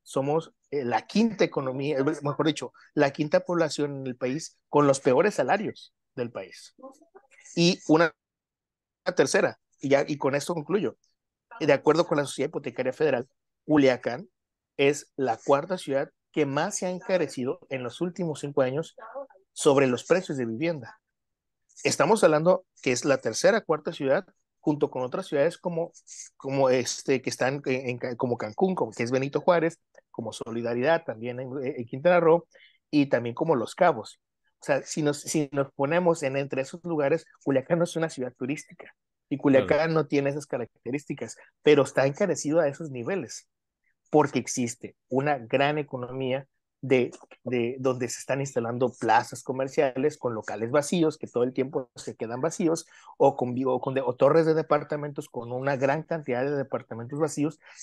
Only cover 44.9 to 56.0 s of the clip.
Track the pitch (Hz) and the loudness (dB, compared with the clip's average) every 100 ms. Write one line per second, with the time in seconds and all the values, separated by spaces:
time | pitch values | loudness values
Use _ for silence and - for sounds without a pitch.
44.9 | - - 127 143 143 113 131 139 151 147 | -18 -6 -2 0 -2 -2 0 2 0 -4
45.9 | 127 123 131 131 131 139 _ _ _ 131 | -8 -8 -6 -4 -4 -6 _ _ _ 2
46.9 | 131 117 - - - - 123 117 131 131 | 2 2 -4 -20 -16 -4 -2 -2 -2 -2
47.9 | 123 123 - - 135 139 123 117 123 123 | -2 -4 -6 -6 -4 -4 -4 -4 -2 -2
48.9 | - 113 113 120 - - 131 135 151 139 | -2 2 2 2 -8 -8 -6 -4 0 0
49.9 | 131 147 147 123 110 - 104 113 147 - | 2 -4 -2 -6 -6 -8 -6 -2 0 0
50.9 | 185 156 147 - 120 123 127 131 151 127 | 2 0 -2 -6 -2 -2 -2 -4 -4 -8
51.9 | - - - 113 123 160 - 170 165 - | -14 -14 -12 -10 -6 -6 -2 0 0 -6
52.9 | - - - 113 - 127 123 131 127 135 | -20 -10 2 2 2 -2 -2 -2 -2 -2
53.9 | 131 127 127 139 160 160 160 151 151 143 | -4 -2 4 4 6 4 2 2 0 0
54.9 | 151 147 143 147 - 117 127 139 139 135 | -6 -6 -10 -12 -10 -8 -4 -2 0 0
55.9 | 151 | 0